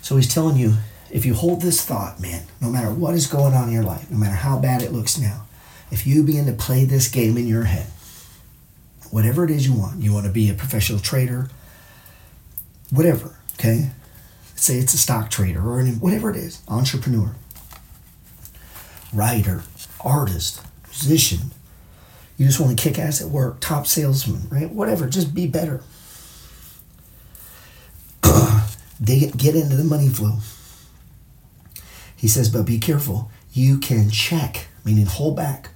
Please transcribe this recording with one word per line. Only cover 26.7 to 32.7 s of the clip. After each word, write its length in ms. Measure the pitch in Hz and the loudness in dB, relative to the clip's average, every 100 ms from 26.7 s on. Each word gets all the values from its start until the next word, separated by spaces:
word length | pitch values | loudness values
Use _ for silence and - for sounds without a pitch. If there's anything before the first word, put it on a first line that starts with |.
| - - - - - - - - - - - - - - - | -20 -20 -20 -20 -20 -20 -20 -20 -20 -20 -20 -20 -20 -20 0
<clears throat> 380 | - - - 107 107 - - - | 4 4 6 2 2 -6 -20 -6
They 180 | 107 131 | 2 2
get, 160 | 160 120 | 2 2
get 200 | 143 160 | 2 2
into 200 | 147 135 | 0 0
the 80 | |
money 260 | 160 151 139 | 2 2 2
flow. 260 | - 107 107 - - - - - - - - - - - - - - - - - - | 2 -2 -2 -6 -16 -20 -20 -20 -20 -20 -20 -20 -20 -20 -20 -20 -20 -20 -20 -20 -4
He 120 | 110 | -2
says, 220 | 120 117 | 2 2
"But 180 | 117 | 0
be 100 | 110 | 0